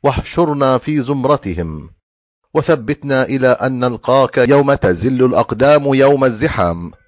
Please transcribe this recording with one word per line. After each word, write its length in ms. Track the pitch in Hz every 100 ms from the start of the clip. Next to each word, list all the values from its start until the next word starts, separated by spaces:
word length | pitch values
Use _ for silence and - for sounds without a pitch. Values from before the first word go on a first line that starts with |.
واحشرنا 760 | 143 113 - - 165 143 135 127
في 220 | - 151
زمرتهم، 880 | 123 143 127 143 101 85 82 78 - _ _ _ _ _ _
وثبتنا 680 | 156 151 151 110 143 143 135
إلى 260 | 127 135 127
أن 300 | 123 127 127
نلقاك 600 | 123 113 - 131 131 -
يوم 360 | 123 143 139
تزل 500 | 139 101 87 117 127
الأقدام 680 | 127 107 117 110 135 147 143
يوم 300 | 135 135 143
الزحام. 640 | 131 110 156 - 87 85 85 _